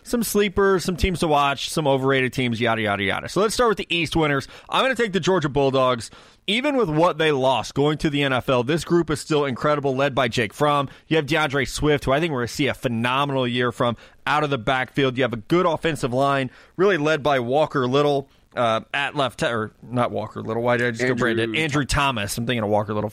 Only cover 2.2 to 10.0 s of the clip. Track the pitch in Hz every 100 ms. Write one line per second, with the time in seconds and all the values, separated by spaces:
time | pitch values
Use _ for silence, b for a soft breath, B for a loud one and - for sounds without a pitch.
2.2 | 127 127 127 110 117 113 107 101 98 95
3.2 | - 170 214 - 240 202 - 170 160 165
4.2 | 156 139 - B B 175 254 254 233 185
5.2 | 151 185 147 135 135 135 127 123 - B
6.2 | B B - 214 285 269 202 151 170 151
7.2 | 160 143 131 123 - - 147 151 160 143
8.2 | 143 131 - 127 120 160 - 170 160 151
9.2 | - 151 143 120 151 147 139 131